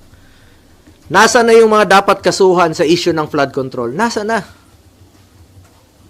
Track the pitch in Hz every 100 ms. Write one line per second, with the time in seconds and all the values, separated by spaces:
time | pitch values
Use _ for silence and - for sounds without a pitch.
0 | _ _ - _ _ _ _ _ - _
1 | - 170 - 247 233 226 220 214 190 196
2 | 196 190 175 - 190 180 170 160 151 170
3 | 175 160 151 151 131 139 131 127 117 156
4 | 226 220 208 220 - - _ _ _ _
5 | _ _ _ _ _ - _ _ _ _